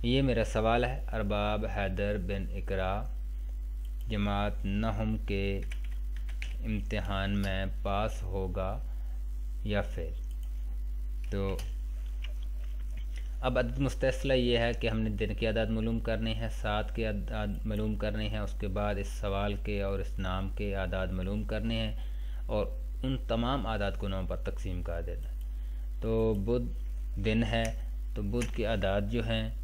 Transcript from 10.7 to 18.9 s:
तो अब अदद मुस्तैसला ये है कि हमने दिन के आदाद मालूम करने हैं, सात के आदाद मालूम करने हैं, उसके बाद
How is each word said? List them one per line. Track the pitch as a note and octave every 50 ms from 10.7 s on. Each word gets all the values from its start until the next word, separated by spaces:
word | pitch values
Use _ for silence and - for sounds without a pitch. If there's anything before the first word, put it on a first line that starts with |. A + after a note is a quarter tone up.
| - - - - - - - - - - - -
तो | - G2 G2 G2 F#2+ F2+ - - - - - - - - - - - - - - - - - - - - - - - - - - - - - - - - - - - -
अब | C3+ C3 B2 B2+
अदद | B2 A#2+ A#2+ C3
मुस्तैसला | C#3 C3 - - - C3 B2 - - C#3 C3
ये | B2+ B2 A#2+ A#2+ A2+
है | A#2 A#2 A#2+
कि | - - A#2
हमने | A2 A2 A2 A2
दिन | G#2 G2 A2 G#2 G#2+
के | - A#2 A2+
आदाद | G#2+ A2+ A2+ A2
मालूम | A2+ A2+ A2 A2+ A2+ A2+
करने | G#2+ - A2+ G#2+ A2 A2+ A2
हैं, | A2 A2+ A2
सात | - - - A2 G#2 G#2+ A2 - -
के | - A2+
आदाद | G#2+ G#2+ G2+ F#2+ - A#2 A2 G#2 G2+ G2+ G2+ -
मालूम | A2+ G#2+ G#2 G#2+ G#2+ G#2+ G2+
करने | G#2+ G#2+ G#2 G#2+ G#2+ G#2
हैं, | G#2 G#2+
उसके | G#2+ G2 - - - G2+
बाद | F#2+ G#2 G#2 G#2